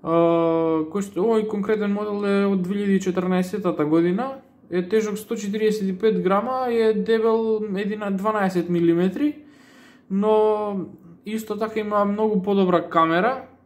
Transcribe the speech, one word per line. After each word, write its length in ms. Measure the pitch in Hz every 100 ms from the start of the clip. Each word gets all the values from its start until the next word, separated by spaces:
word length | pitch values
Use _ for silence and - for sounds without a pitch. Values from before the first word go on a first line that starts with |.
а, 140 | - 165 170 170 165 165 165 160 156
кој 160 | 202
што, 180 | 196 165
овој 220 | 214 226 214
конкретен 400 | 208 196 214 202
модел 320 | 202 208 202
е 220 | 202 202 202
од 160 | 196
две 160 | 175 202
илјади 240 | 202 190
четрнаесетата 800 | 185 180 180 185 185 202 185 160 151
година, 540 | 165 175 185 262 269 - _ _
е 100 | 175 180
тежок 320 | 220 214 202
сто 160 | - 226
четириесет 540 | 202 214 214 208 190
и 80 | 185
пет 240 | 220 185
грама, 480 | 180 196 233 262 254
е 220 | 233 220
дебел 680 | 214 190 226 226 226 220 220 214 190
едина 360 | 208 208 202
дванаесет 580 | 190 214 214 190 180 170
милиметри, 680 | 175 170 170 185 185 294 - - - - - - - _
но 760 | 196 214 214 214 208 208 196 165 - - - 208
исто 320 | 220 - 208
така 220 | 220 220
има 260 | 208 208 202
многу 360 | 202 220 208
подобра 480 | 185 196 185 175 170
камера 540 | 165 165 170 214 262 - _